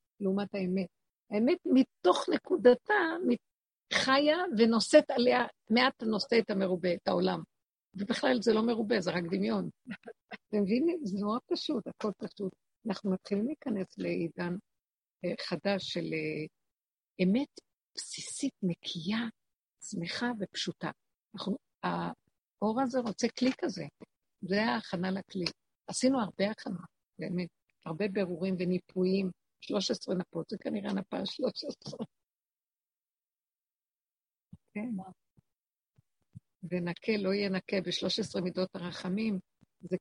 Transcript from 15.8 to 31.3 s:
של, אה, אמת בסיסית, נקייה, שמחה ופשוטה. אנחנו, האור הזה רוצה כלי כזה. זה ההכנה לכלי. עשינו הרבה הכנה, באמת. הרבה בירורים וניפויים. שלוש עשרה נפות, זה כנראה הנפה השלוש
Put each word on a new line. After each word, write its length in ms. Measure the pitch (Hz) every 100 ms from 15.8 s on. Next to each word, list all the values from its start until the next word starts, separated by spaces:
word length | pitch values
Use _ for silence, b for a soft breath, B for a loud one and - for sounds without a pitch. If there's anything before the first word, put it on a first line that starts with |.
| -
של, 120 | 180 160
אה, 340 | 160 156 156 156 - _ _ _ _ _ -
אמת 240 | 185 233 294 - - _ _ -
בסיסית, 580 | - - - - 277 -
נקייה, 560 | 185 - - 175 165 226 233 - _ _ _ _
שמחה 480 | - 196 170 - 240 220
ופשוטה. 500 | 185 - 185 - 156 - _ _ _
אנחנו, 220 | 196 - 254 - _
האור 1000 | 180 175 170 - _ _ _ _ 208 226
הזה 180 | 262 254
רוצה 280 | 233 - 233 -
כלי 120 | 254 -
כזה. 260 | 320 175 147 - - _ _ _
זה 220 | 175 202
ההכנה 480 | 226 233 - 175 190
לכלי. 340 | 196 - 190 170 - _ _ -
עשינו 340 | - 254 269
הרבה 300 | 190 - 202
הכנה, 300 | 220 - 180 - _ _ -
באמת. 300 | 160 175 175 - _ _
הרבה 240 | 165 160 208
בירורים 460 | 202 180 165 190 180
וניפויים. 720 | 180 180 - 185 185 196 185 - _ _
שלוש 300 | - 202 190
עשרה 240 | 220 -
נפות, 340 | 185 - 165 -
זה 80 | 208
כנראה 320 | - 214 202
הנפה 280 | 196 190 -
השלוש 460 | 196